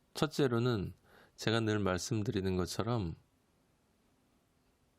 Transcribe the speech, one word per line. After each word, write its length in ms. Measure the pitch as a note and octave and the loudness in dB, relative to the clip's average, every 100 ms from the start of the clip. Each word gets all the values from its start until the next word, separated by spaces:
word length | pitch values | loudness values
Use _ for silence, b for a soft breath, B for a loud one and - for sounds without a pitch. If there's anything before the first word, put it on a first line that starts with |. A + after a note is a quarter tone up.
| _ | _
첫째로는 800 | - D#3 - C#3 A#2 B2 A2+ F2 - B B B B | -2 -2 2 2 2 2 0 -2 -8 B B B B
제가 240 | - A2+ | 0 2
늘 200 | A2 G#2+ | 2 2
말씀드리는 760 | G2 F2+ - A2+ - G2 F#2+ F#2 | 2 0 -2 -2 0 0 0 0
것처럼 600 | F2 - A2+ A#2+ F2+ - _ _ _ _ _ _ _ _ _ _ _ _ _ _ _ _ _ | -2 -2 -2 -2 -2 -6 _ _ _ _ _ _ _ _ _ _ _ _ _ _ _ _ _